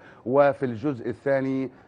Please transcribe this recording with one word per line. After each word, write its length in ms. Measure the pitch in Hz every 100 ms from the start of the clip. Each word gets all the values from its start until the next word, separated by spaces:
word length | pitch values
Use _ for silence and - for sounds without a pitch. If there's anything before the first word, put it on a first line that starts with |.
| - - -
وفي 400 | 135 143 139 131
الجزء 420 | 117 139 127 110
الثاني 640 | 107 143 135 135 131 131 -